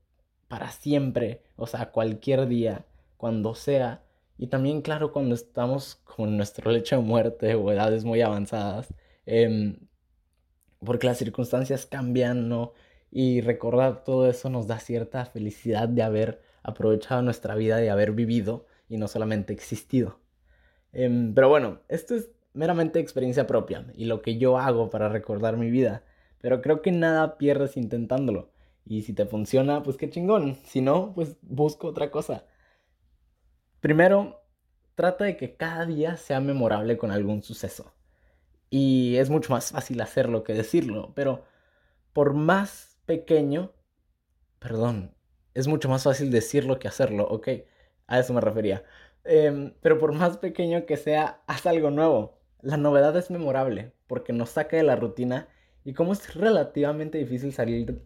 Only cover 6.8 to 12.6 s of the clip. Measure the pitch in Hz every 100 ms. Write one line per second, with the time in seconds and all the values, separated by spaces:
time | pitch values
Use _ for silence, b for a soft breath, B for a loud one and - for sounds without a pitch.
6.8 | 117 131 110 120 120 - 110 113 101 101
7.8 | 110 110 113 117 110 104 101 110 101 107
8.8 | - b b b - 117 113 110 104 -
9.8 | - _ _ _ _ _ _ _ _ _
10.8 | - 240 247 - 110 - 120 123 131 131
11.8 | - 135 123 123 123 123 117 117